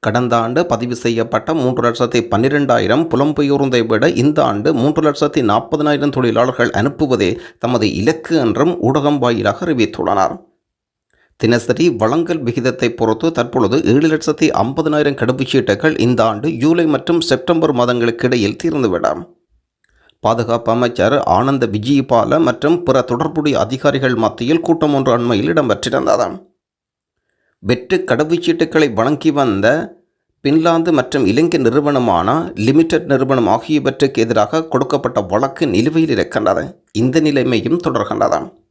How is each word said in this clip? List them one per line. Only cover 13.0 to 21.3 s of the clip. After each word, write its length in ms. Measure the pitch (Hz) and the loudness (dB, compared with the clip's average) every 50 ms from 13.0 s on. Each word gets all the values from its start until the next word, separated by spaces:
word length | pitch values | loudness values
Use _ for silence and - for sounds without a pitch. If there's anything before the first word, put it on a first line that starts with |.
| 117 110 110 110 - 165 | 0 0 0 0 -2 -4
தற்பொழுது 460 | 165 - 120 123 - 131 113 95 113 151 - | -2 -2 -4 -2 0 0 0 2 0 0 2
ஏழு 240 | - 117 139 156 160 | 2 2 2 2 2
லட்சத்தி 380 | 156 151 - - 151 - 165 151 - | 0 0 -2 -4 0 0 0 0 2
ஐம்பதனாயிரம் 640 | - 101 120 139 147 156 156 151 151 151 143 139 | 0 -2 -2 -2 -2 -2 0 0 0 0 0 0
கடவுச்சீட்டுகள் 760 | 135 117 110 - 170 135 - - 135 - - 101 101 - 160 151 - | -2 -2 -2 -2 -2 -4 0 0 0 2 2 -2 0 0 -2 0 2
இந்த 220 | 113 120 123 117 110 | 0 0 2 2 2
ஆண்டு 240 | 113 107 104 110 160 160 | 0 0 -2 -4 -6 -4
ஜூலை 300 | 120 120 156 165 175 170 | 0 2 2 2 2 2
மற்றும் 340 | 156 143 131 - - 170 170 | 0 0 -2 0 0 -2 -2
செப்டம்பர் 520 | 160 - 135 127 - - 165 160 165 151 139 | 0 0 -2 -2 0 -2 0 0 2 0 2
மாதங்களுக்கு 540 | 123 120 120 123 123 117 120 117 117 - | 0 0 0 2 0 0 -2 -2 0 -2
இடையில் 300 | 127 127 123 101 104 107 - | 0 0 2 0 0 -2 -2
தீர்ந்துவிடும். 640 | - 165 160 147 127 107 90 85 - - 76 85 175 - - _ _ _ _ _ _ _ _ _ _ _ _ _ _ _ _ _ - | -4 -4 -2 0 0 0 0 0 0 -2 -2 -2 -8 -14 -18 _ _ _ _ _ _ _ _ _ _ _ _ _ _ _ _ _ -2
பாதுகாப்பு 480 | 110 113 117 117 117 117 117 - 113 | 0 0 0 0 -2 -2 -2 0 -2
அமைச்சர் 440 | 113 120 123 117 - - 92 107 135 143 - | 0 0 0 -2 0 2 2 2 2 2 2
ஆனந்த 380 | - | 2